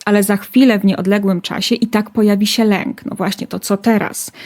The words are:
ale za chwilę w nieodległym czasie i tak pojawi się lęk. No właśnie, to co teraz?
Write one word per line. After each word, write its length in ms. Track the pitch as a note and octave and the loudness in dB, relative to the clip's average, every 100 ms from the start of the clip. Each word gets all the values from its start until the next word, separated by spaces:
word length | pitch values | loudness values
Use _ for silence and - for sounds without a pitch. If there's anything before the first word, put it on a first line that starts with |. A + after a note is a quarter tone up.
ale 180 | - G#3 | 0 2
za 140 | G3+ G3+ | 2 -2
chwilę 420 | - B3+ C4 G#3 | 0 4 4 4
w 60 | |
nieodległym 560 | G3+ F#3 F#3 G3+ G3 F3+ | 2 0 0 0 0 -2
czasie 340 | - - F#3+ | -4 -6 -4
i 120 | A#3 A3 | -2 0
tak 240 | G#3+ G#3+ | -2 -2
pojawi 360 | - G#3+ G3+ G#3 | 0 2 2 0
się 180 | - | 2
lęk. 400 | A3 F#3+ - - | 2 2 -2 -8
No 120 | - - | -10 -6
właśnie, 300 | F#3+ F#3+ - | -6 -6 -8
to 120 | G#3 | -8
co 180 | - G3 | -4 -2
teraz? 560 | G#3+ A3 - - - - | 0 0 -2 -6 -14 -16